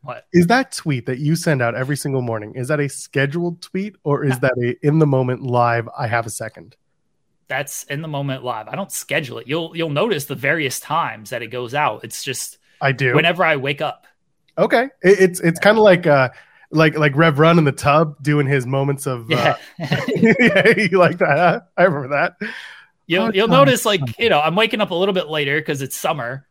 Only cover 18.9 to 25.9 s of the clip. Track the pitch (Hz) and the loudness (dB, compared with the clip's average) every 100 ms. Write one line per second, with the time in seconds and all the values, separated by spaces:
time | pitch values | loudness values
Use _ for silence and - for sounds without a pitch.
18.9 | 139 143 123 113 139 120 - - - 156 | -4 -6 -8 -4 -2 0 -4 -10 -14 -6
19.9 | 143 - 202 220 220 240 196 208 185 196 | -4 -4 2 2 4 4 4 4 2 2
20.9 | 185 175 180 170 147 175 233 _ - 185 | 4 4 2 0 4 2 2 _ 2 2
21.9 | 143 131 143 180 _ 214 - - - _ | 2 -4 -2 -2 _ -14 -12 -18 -20 _
22.9 | _ - 175 226 190 226 262 262 247 220 | _ -2 0 0 0 4 6 6 4 0
23.9 | 196 131 110 233 151 156 175 226 226 208 | 0 -2 -2 2 2 2 2 0 0 -2
24.9 | 175 196 185 151 156 139 151 156 143 135 | 0 0 -2 -4 -4 -2 -2 -2 -6 -6